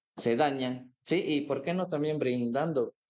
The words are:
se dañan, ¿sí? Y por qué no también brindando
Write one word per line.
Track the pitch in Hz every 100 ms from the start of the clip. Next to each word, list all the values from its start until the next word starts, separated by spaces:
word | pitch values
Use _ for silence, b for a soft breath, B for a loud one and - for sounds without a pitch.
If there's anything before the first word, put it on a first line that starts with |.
| _ -
se | 120 117
dañan, | 147 135 127 127 - _
¿sí? | - 170
Y | - 147
por | 143 139
qué | 170 185
no | 180
también | 151 151 151
brindando | 127 123 120 131 165 131 117 -